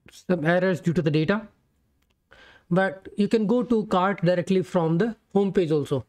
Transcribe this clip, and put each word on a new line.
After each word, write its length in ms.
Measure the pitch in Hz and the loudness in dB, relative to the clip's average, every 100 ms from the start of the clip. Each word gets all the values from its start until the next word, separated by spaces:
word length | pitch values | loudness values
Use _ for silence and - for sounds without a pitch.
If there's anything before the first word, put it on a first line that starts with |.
| - | -20
some 340 | - - 175 156 | -16 -4 0 2
errors 360 | 180 185 180 | 2 2 0
due 100 | 175 | 0
to 100 | 165 | 0
the 80 | 156 | 0
data, 380 | 151 160 208 214 _ _ _ _ _ _ _ _ - - - _ | 0 0 -2 -4 _ _ _ _ _ _ _ _ -20 -20 -20 _
but 380 | 175 190 190 - - | 0 0 -4 -12 -4
you 140 | 202 | 0
can 180 | 226 202 | 0 2
go 160 | 247 | 0
to 220 | 247 226 196 | 0 -2 0
cart 360 | 185 185 196 165 | 0 0 0 0
directly 360 | 180 170 190 | 0 0 0
from 360 | - 185 160 170 | 0 0 0 0
the 180 | 226 214 _ | -2 -4 _
home 200 | 196 196 | 0 2
page 180 | 196 165 | 0 0
also, 340 | 151 135 135 | 0 0 -4